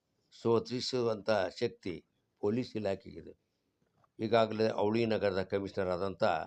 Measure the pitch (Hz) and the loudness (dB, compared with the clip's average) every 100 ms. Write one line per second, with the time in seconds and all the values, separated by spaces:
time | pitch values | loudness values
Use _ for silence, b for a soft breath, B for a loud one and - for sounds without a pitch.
0 | _ _ _ - 117 113 113 123 - 127 | _ _ _ -4 0 2 0 -6 -4 -2
1 | 117 107 104 107 90 - 117 - 98 78 | -2 -2 0 0 0 -2 -6 -4 -10 -10
2 | - _ _ _ 104 117 120 110 101 95 | -14 _ _ _ -2 -2 -4 -4 -4 -4
3 | 90 85 82 - _ _ _ _ _ _ | -8 -18 -18 -20 _ _ _ _ _ _
4 | _ - 110 113 110 107 110 107 104 113 | _ -8 2 4 4 2 2 2 2 2
5 | 113 104 101 95 95 101 98 101 92 90 | 2 2 2 0 0 -2 -2 -2 -2 0
6 | 98 90 107 80 | -2 0 0 0